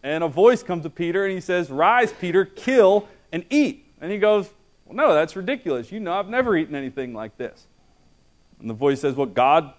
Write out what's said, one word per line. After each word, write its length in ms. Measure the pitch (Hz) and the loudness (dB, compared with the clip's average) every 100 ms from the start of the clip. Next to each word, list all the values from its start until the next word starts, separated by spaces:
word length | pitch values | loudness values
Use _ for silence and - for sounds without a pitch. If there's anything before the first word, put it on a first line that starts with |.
And 200 | 135 160 | -4 -4
a 40 | 170 | -4
voice 340 | 143 214 240 | 4 4 4
comes 220 | - 175 | -2 -8
to 60 | 156 | -8
Peter, 360 | - 170 175 196 | -6 -4 -2 -2
and 80 | |
he 80 | 190 | -6
says, 300 | - 180 165 | -2 -2 -2
"Rise, 420 | 135 170 240 226 | 0 2 4 2
Peter, 320 | - 180 175 190 | -2 0 0 0
kill 640 | - - 262 190 202 208 _ _ | -4 0 6 6 4 0 _ _
and 140 | 165 185 | -10 -2
eat." 360 | 285 269 - _ _ | 0 0 -2 _ _
And 120 | 156 | -10
he 60 | 208 | 0
goes, 320 | 208 208 190 _ _ _ _ | 2 2 0 _ _ _ _
"Well, 100 | 113 | -2
no, 180 | - | 2
that's 240 | 156 165 190 | 2 0 -4
ridiculous. 520 | 185 269 175 131 117 | -6 -6 -4 -6 -8
You 120 | 208 | -10
know, 120 | 196 | -6
I've 160 | 185 196 | -6 -4
never 260 | 240 247 185 | -2 0 0
eaten 180 | 160 147 | 0 -6
anything 380 | 135 131 127 | -8 -8 -10
like 240 | 113 110 _ | -10 -14 _
this." 300 | 127 - _ _ _ _ _ _ _ _ _ _ | -12 -12 _ _ _ _ _ _ _ _ _ _
And 100 | 113 | -12
the 40 | |
voice 260 | 110 143 139 | -2 0 0
says, 160 | 143 131 | -2 -2
"What 180 | 135 | -4
God 400 | 98 127 156 147 | 2 4 4 0